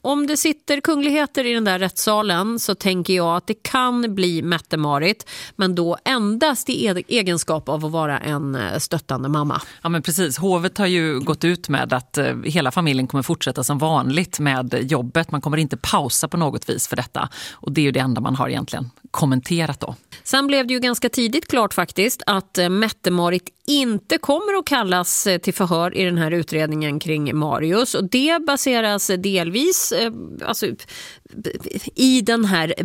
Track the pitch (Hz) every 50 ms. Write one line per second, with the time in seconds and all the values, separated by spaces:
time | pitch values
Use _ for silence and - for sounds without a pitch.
0 | - 240 277 285 294 285 302 285 - 320 294 - _ - 285 285 - - 320 285
1 | 285 294 277 302 294 269 - 285 254 240 233 233 220 208 185 185 190 180 - -
2 | - 220 214 214 214 208 180 170 190 220 233 233 - - 196 - - 196 185 180
3 | 170 - 190 180 170 170 165 175 - - 214 - - - - 262 254 254 247 240
4 | 240 226 196 196 185 180 170 160 151 170 175 160 - _ - 156 151 147 143 139
5 | 151 185 214 - - - - - - - - - 196 185 180 175 170 170 170 -
6 | - - 269 247 214 208 214 226 311 311 269 - - - 254 - 240 214 180 180
7 | 180 - - 240 202 180 175 165 - - 160 156 - - 143 151 156 156 160 165
8 | 156 151 139 - - 147 151 143 156 139 135 127 107 90 92 143 - - - 151
9 | - - 139 127 127 139 151 156 147 147 - - - - - - - 170 170 165
10 | - - 156 190 185 151 127 - 170 196 185 175 165 185 - - 208 180 180 175
11 | 165 160 151 131 139 147 156 - - 165 180 175 - - 143 135 127 - 131 127
12 | 127 - - - 135 131 127 120 - - 151 175 151 127 - 185 170 156 135 131
13 | 131 127 - 139 131 - 170 - - 143 127 - 127 - 147 135 151 156 160 139
14 | 123 127 135 165 185 - - - 151 143 135 127 127 123 123 117 120 131 160 147
15 | 123 123 - 165 165 - - 143 - 151 143 156 160 143 - 127 - - - 196
16 | 147 127 - - - 151 - 170 165 143 127 - - - 117 - - - - -
17 | 123 - - 139 - - - - - - - - - - 139 156 151 143 123 123
18 | 131 131 120 107 117 117 127 135 127 127 127 120 - - - - 123 120 - _
19 | - - - - 165 139 131 127 127 - 175 170 165 147 139 - - - 120 -
20 | _ _ - - - - - 269 277 277 277 277 262 240 254 254 247 247 240 -
21 | - 240 - - 240 226 226 285 - - - 254 220 196 - - 175 - - -
22 | 190 247 - - - - 202 190 185 - - 185 175 175 185 202 220 220 - -
23 | - 180 180 175 175 175 180 180 - - - _ - - 294 285 269 240 220 202
24 | - - 320 320 - - 277 320 370 415 392 392 302 - 285 262 220 185 180 180
25 | 175 - - - - 208 185 170 - - 180 - 196 170 175 165 165 180 - -
26 | 185 180 175 170 160 156 170 175 156 - - 156 156 151 151 156 156 151 143 151
27 | - 160 156 151 147 139 - 156 151 151 135 - 156 160 175 220 262 240 - -
28 | 196 180 - 247 269 311 330 339 311 294 285 269 - 269 254 233 226 214 208 202
29 | - - 190 180 185 202 190 185 170 165 175 233 285 359 359 - - - - -
30 | 226 233 226 - - - - - - - 214 - - 165 208 - - - - -
31 | - - - - _ - - - 214 - - - - - - 202 - - - -
32 | 254 262 254 254 202 226 233 233 226 202 190 170 160 160 - - 165